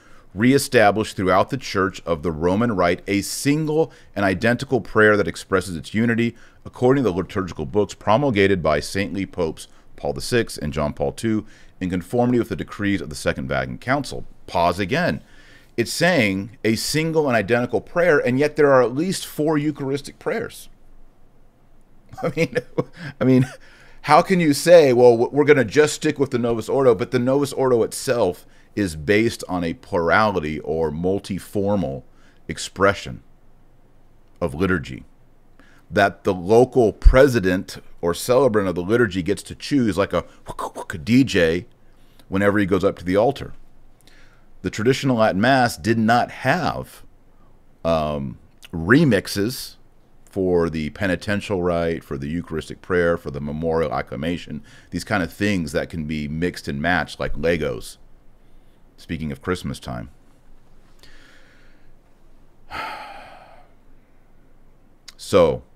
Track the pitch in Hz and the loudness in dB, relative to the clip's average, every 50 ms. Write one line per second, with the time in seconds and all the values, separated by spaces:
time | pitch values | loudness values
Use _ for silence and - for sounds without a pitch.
0 | _ - - - - - - 90 113 123 139 139 139 - - 120 107 101 98 107 | _ -20 -20 -20 -20 -16 -6 0 2 4 4 4 2 2 4 6 6 6 4 2
1 | 107 - - - 95 92 90 98 107 - 143 123 - - - 98 95 95 90 - | -2 -4 -4 -4 0 2 2 2 2 0 -2 -10 -8 -6 -2 0 0 0 -2 -6
2 | - 80 85 76 76 90 78 73 82 87 92 104 120 120 107 92 90 87 92 - | -4 -4 -4 -2 -2 -6 -4 -2 0 0 0 2 0 -2 0 0 0 0 0 -2
3 | - - 101 101 98 - - - - 143 147 156 160 151 151 160 160 156 - - | -2 -2 -2 -2 -2 -4 -8 -4 -2 0 0 0 0 -2 0 0 0 -2 -4 -20
4 | - - - 101 101 95 95 82 113 117 123 123 131 - 135 117 90 - - 110 | -20 -14 -6 -2 0 0 0 0 0 0 0 0 -2 -2 -2 -2 -2 -2 2 6
5 | 107 107 104 104 95 85 82 - - - 95 92 90 95 87 78 - - - 107 | 6 6 6 4 2 -2 -4 -10 -6 -2 -2 0 0 -2 -8 -10 -10 -6 -2 0
6 | 117 117 117 110 117 117 120 - - - _ - - - - - 123 127 135 143 | 0 0 0 0 0 -2 -4 -8 -20 -20 _ -20 -20 -20 -8 0 2 4 4 4
7 | 127 101 85 90 87 - - 104 95 87 - - 76 65 - 104 101 - - - | 2 0 0 0 -4 -4 -4 -6 -4 -4 -6 -8 -8 -4 0 -2 -2 -2 -4 -8
8 | - 101 107 123 147 139 107 101 98 98 98 90 76 78 76 76 - - - 98 | 0 2 2 2 2 0 2 4 4 4 4 2 2 0 0 0 -2 -4 -4 -4
9 | 101 - - 101 95 90 - 90 87 80 80 - - - - - - - - - | -4 -4 -4 -6 -6 -6 -4 -4 -4 -4 -4 -8 -14 -20 -20 -20 -20 -20 -20 -8
10 | - 73 71 67 - - 123 120 110 - - - - 73 67 76 76 73 67 - | -6 -6 -6 -6 -6 -2 0 0 0 -2 -6 -8 -8 -6 -4 -4 -4 -4 -4 -4
11 | 73 69 69 - - 113 110 110 - - - - - - - - 92 90 90 92 | -4 -4 -4 -4 -4 -2 -2 -2 -4 -8 -18 -20 -20 -20 -12 -8 -6 -4 -4 -4
12 | 85 - - 120 120 123 123 120 107 - 95 - 82 - - - 104 98 101 90 | -6 -4 -2 0 0 2 2 0 0 0 -4 -8 -8 -10 -8 -6 -2 -2 -2 -2
13 | 73 71 73 - - 90 80 85 65 65 69 65 64 64 62 58 - 120 131 147 | -4 -8 -12 -6 -4 -4 -4 -4 -4 -4 -4 -4 -4 -4 -8 -10 -6 -4 -4 -4
14 | 135 - - 60 - - - - - - - 87 85 87 87 92 104 87 117 165 | -4 -6 -10 -12 -12 -14 -16 -18 -18 -8 -2 0 0 0 0 0 -4 -2 -2 -2
15 | 175 135 76 - - _ - - - - - - - - - - 117 - - - | 0 -2 -2 -4 -8 _ -20 -20 -20 -20 -20 -20 -20 -16 -4 -4 -4 -4 -2 0
16 | 165 175 180 147 110 101 95 98 101 113 - - - 110 113 107 - - - 156 | 0 2 2 2 2 2 0 -2 -6 -8 -14 -4 -2 -2 0 0 -2 -4 -2 -2
17 | 160 165 156 160 147 139 120 110 98 90 117 120 123 120 - 101 - - - 175 | -2 0 0 0 0 2 2 0 2 2 0 0 0 0 -2 -4 -4 -2 -2 0
18 | 175 180 151 139 - 123 123 131 147 147 147 - 147 139 135 127 123 113 123 139 | 2 4 4 4 4 2 0 2 0 0 2 4 4 6 8 6 6 4 2 -2
19 | 170 190 175 - - - - - 151 160 160 147 147 151 143 - 143 131 139 139 | -2 -2 -2 -6 -6 -12 -6 -4 -2 0 0 0 0 -2 -4 -4 -6 -6 -6 -6
20 | - - - - - 151 - 117 - - - - - - - _ - - - - | -6 -10 -18 -8 -6 -6 -4 -4 -6 -8 -12 -16 -20 -20 -20 _ -20 -20 -20 -20
21 | - - _ _ - - _ - - - _ _ _ _ - - - _ - - | -20 -20 _ _ -20 -20 _ -20 -20 -20 _ _ _ _ -20 -20 -20 _ -20 -20
22 | - - - - - 160 - 160 160 - - - - - - - - - - - | -20 -20 -16 -8 -8 -6 -2 -2 -2 -2 -2 -6 -8 -6 -6 -6 -6 -6 -8 -16
23 | 175 139 - - 110 131 131 127 131 - - - - - - - - - - - | -14 -14 -8 -2 2 4 4 4 4 2 -4 -18 -20 -20 -20 -20 -20 -20 -20 -14
24 | - - 151 175 170 - 190 180 170 151 143 139 - 165 175 170 151 135 123 120 | 0 4 4 4 4 4 2 2 2 2 0 0 6 8 8 10 10 8 6 8
25 | 123 123 117 117 120 - - 143 151 139 147 135 120 101 85 143 151 147 - - | 8 8 8 6 2 0 2 0 4 6 6 4 4 0 4 2 2 2 2 -2
26 | - 151 147 143 139 - - 117 120 117 117 110 107 - 113 135 135 127 113 92 | -2 -2 0 0 -2 -2 -2 -2 -2 -2 -2 -4 -4 -2 -2 2 4 4 4 4
27 | 120 - - 123 120 127 135 143 143 135 - - 135 127 123 113 104 - - - | 0 -2 -2 -2 0 2 2 0 0 -2 -2 -2 2 2 4 4 2 0 -2 -8
28 | - 135 120 120 107 90 87 - - - - - - _ - 107 104 90 80 78 | -4 -2 0 2 2 0 0 -4 -10 -20 -20 -20 -20 _ -4 -2 -2 -2 -4 -6
29 | 73 73 101 107 113 117 - - - - 90 90 85 82 80 - - - 101 90 | 0 2 2 4 4 2 -2 -4 -10 -6 -4 -4 -4 -4 -6 -8 -10 -4 -2 0
30 | 82 82 85 104 110 107 95 90 76 78 78 71 - - 78 80 82 78 73 80 | 2 4 4 4 4 2 0 -2 -4 -4 -6 -8 -6 -6 -4 -2 -2 -2 -2 -2
31 | 87 92 98 98 - - 101 80 - - - 104 95 101 104 101 82 67 67 65 | -2 -2 -2 -2 -4 -6 -8 -8 -8 -6 -6 -4 -2 0 0 -2 -2 -4 -6 -10
32 | - - - - - - _ - - - 82 - - - - 90 95 98 101 - | -12 -16 -20 -20 -20 -20 _ -20 -14 -14 -12 -10 -10 -12 -4 0 2 2 2 0
33 | - 67 62 57 - - - - _ - - - - - - - - _ - - | -6 -12 -14 -16 -16 -20 -20 -20 _ -20 -20 -20 -20 -20 -20 -20 -20 _ -20 -20
34 | - - - - - - - - 87 80 65 78 98 90 92 82 65 64 64 - | -20 -20 -20 -20 -20 -20 -12 -8 -6 -6 -4 -2 -2 0 0 -2 -4 -8 -14 -16
35 | - - - _ - - _ _ _ _ - - - - - - - _ - 101 | -16 -20 -20 _ -20 -20 _ _ _ _ -20 -20 -20 -20 -20 -20 -20 _ 2 2
36 | 98 101 95 - - 104 95 90 85 92 110 117 127 127 - 131 117 101 - - | 2 2 2 -2 -4 -4 -4 -4 0 4 6 6 6 6 4 2 2 2 2 6
37 | - - - 131 139 143 120 117 92 92 90 92 90 - - - - - - - | 6 6 8 8 6 6 6 2 0 0 0 0 -4 -8 -14 -18 -18 -20 -16 -6
38 | - 87 85 - - - 120 131 143 123 107 107 98 92 85 87 87 92 113 120 | -4 -4 -2 -2 -2 0 2 4 4 4 2 0 0 0 -2 -4 -2 -2 2 2
39 | 123 104 85 95 85 98 98 - - - 80 - - - 143 139 120 107 80 90 | 2 0 0 -4 -2 -2 -4 -4 -6 -14 -16 -16 -8 -2 0 0 0 0 0 0
40 | 98 - - 85 - - - - - - - - - - - - - - - 85 | -2 0 0 -4 -4 -4 -16 -20 -16 -16 -12 -10 -10 -12 -10 -14 -14 -12 -12 -10
41 | 71 107 117 131 139 92 92 95 85 80 82 90 - - - _ - - - - | -2 2 4 4 4 4 2 2 2 2 2 0 -4 -8 -20 _ -20 -20 -20 -20
42 | - - - - - - - 98 101 104 98 107 101 87 98 92 92 95 82 - | -20 -20 -20 -20 -18 -6 -4 0 2 2 2 2 2 2 2 2 2 0 -2 -2
43 | 85 87 92 98 113 139 139 - - - - - - - - - - - - _ | -4 0 2 2 2 2 0 -4 -8 -14 -14 -16 -18 -20 -20 -20 -20 -20 -20 _
44 | - - - - - - - - - - - - - 92 - - 107 123 139 - | -20 -20 -20 -20 -20 -20 -20 -20 -20 -20 -20 -10 -10 -8 -6 -2 0 0 0 2
45 | - 135 127 113 110 104 82 92 110 127 139 131 123 113 - - - 107 117 113 | 0 -2 2 2 2 2 2 2 2 2 2 2 2 0 -2 -4 -2 0 0 2
46 | 110 110 120 120 107 - - - - 127 151 180 147 76 55 65 64 - - - | 2 2 2 2 0 -2 -6 -6 -2 -2 -2 0 -2 -4 -6 -6 -10 -14 -16 -20
47 | - - - - - - - - - - - - _ - - _ - 82 82 80 | -20 -20 -20 -20 -20 -20 -20 -20 -20 -20 -20 -20 _ -20 -20 _ -2 0 0 0
48 | 76 76 76 71 69 64 58 - - - _ - - - - 82 82 90 123 151 | 0 -2 -4 -6 -6 -8 -10 -14 -20 -20 _ -20 -20 -12 -8 -6 2 4 4 6
49 | 175 139 107 92 - - - 101 98 117 131 - - - - - - _ _ _ | 6 4 2 0 0 -2 -6 -4 -4 -4 -4 -8 -12 -14 -16 -20 -20 _ _ _
50 | - _ - - - - - 98 92 90 90 85 85 85 80 80 76 73 - - | -20 _ -20 -20 -20 -12 -6 -2 0 2 2 2 2 0 -2 -4 -6 -6 -6 -4
51 | 107 95 87 85 - 104 104 98 - - 104 90 87 90 85 85 85 85 85 - | -2 -2 -2 -4 -4 -4 -4 -4 -4 -4 -4 -2 -2 0 0 0 0 -2 -2 -4
52 | - - 73 69 69 73 80 85 82 - 80 78 73 - - - - - 92 87 | -6 -10 -10 -8 -8 -6 -6 -6 -6 -6 -8 -8 -8 -8 -14 -18 -8 -2 0 2
53 | 85 85 85 85 - 78 67 69 73 73 73 78 82 82 80 82 80 67 60 67 | 2 2 0 0 -4 -10 -10 -8 -8 -8 -6 -6 -4 -2 0 0 -2 -2 -2 -6
54 | 73 - 64 64 71 85 87 78 - - 73 73 - - - - - - - 87 | -6 -6 -8 -6 -6 -4 -6 -6 -8 -12 -14 -14 -14 -16 -20 -20 -20 -10 -8 -8
55 | - - 110 101 85 80 - - 101 104 101 92 80 71 - 82 - - - 80 | -6 -4 -2 -2 -2 -4 -4 -4 -2 0 0 -2 -2 -2 -4 -4 -4 -4 -8 -8
56 | 76 76 80 76 73 71 78 80 85 90 87 - - 87 73 69 76 85 90 82 | -6 -6 -4 -6 -4 -6 -4 -4 -4 -4 -4 -6 -10 -8 -8 -4 -2 0 0 0
57 | 71 - - - 69 - - 71 73 82 87 82 73 69 60 55 - - - _ | -2 -4 -6 -8 -4 -4 -4 -2 0 0 0 0 -2 -4 -6 -8 -12 -16 -20 _
58 | - - - - _ - - _ _ - - - - - - _ - - _ - | -20 -20 -20 -20 _ -20 -20 _ _ -20 -20 -20 -20 -20 -20 _ -20 -20 _ -20
59 | - - 87 71 78 76 67 - - 92 90 - - 69 65 - - 64 62 60 | -12 -10 -10 -8 -8 -8 -10 -8 -6 -6 -6 -4 -4 -8 -10 -10 -10 -12 -12 -12
60 | 55 - - - - _ _ _ _ - - - - - - - - - - - | -12 -14 -18 -20 -20 _ _ _ _ -20 -20 -20 -20 -20 -20 -20 -20 -20 -20 -20
61 | - - - - - - - - - - - - - - - - - - - - | -20 -20 -20 -20 -20 -20 -20 -20 -20 -20 -20 -20 -20 -20 -20 -20 -20 -20 -20 -20
62 | _ _ - _ - - - - - - - - - - - - - - - - | _ _ -20 _ -20 -20 -20 -20 -20 -20 -20 -20 -20 -16 -12 -12 -12 -12 -12 -14
63 | - - - - - - - - - - - - - - - - _ - - - | -16 -18 -18 -20 -20 -20 -20 -20 -20 -20 -20 -20 -20 -20 -20 -20 _ -20 -20 -20
64 | - _ - - _ _ - - - - - - - - - _ _ - - _ | -20 _ -20 -20 _ _ -20 -20 -20 -20 -20 -20 -20 -20 -20 _ _ -20 -20 _
65 | _ - - - - - - 92 85 78 65 60 - _ - | _ -20 -20 -20 -10 0 2 4 4 4 0 -6 -8 _ -20